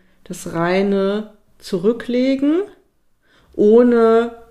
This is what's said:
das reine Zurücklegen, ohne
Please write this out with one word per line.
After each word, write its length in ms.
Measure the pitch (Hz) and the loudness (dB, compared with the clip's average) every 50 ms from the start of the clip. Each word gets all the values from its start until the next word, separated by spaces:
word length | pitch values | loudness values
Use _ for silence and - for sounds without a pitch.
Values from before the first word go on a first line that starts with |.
| _ _ _ _ _ | _ _ _ _ _
das 280 | - 190 185 - 180 170 | -18 -16 -14 -14 -10 -6
reine 760 | 165 170 170 180 190 202 202 196 196 196 196 202 214 214 214 - _ _ _ _ _ | -4 -2 -2 0 0 0 0 0 -2 -2 -2 -4 -6 -8 -10 -18 _ _ _ _ _
Zurücklegen, 1040 | - - - 180 170 208 240 233 - - 240 247 254 269 269 269 277 285 311 349 415 403 - _ _ _ _ _ _ _ _ _ _ _ _ _ _ _ _ | -12 -8 -8 -2 -2 -2 -2 -2 -6 -4 -2 -2 0 0 -2 -2 -2 -2 -2 -2 -4 -6 -12 _ _ _ _ _ _ _ _ _ _ _ _ _ _ _ _
ohne 800 | - 208 208 220 233 247 247 240 233 226 226 226 226 233 233 233 - - _ | 0 2 4 6 6 6 4 4 2 2 4 2 2 0 -2 -8 -14 -20 _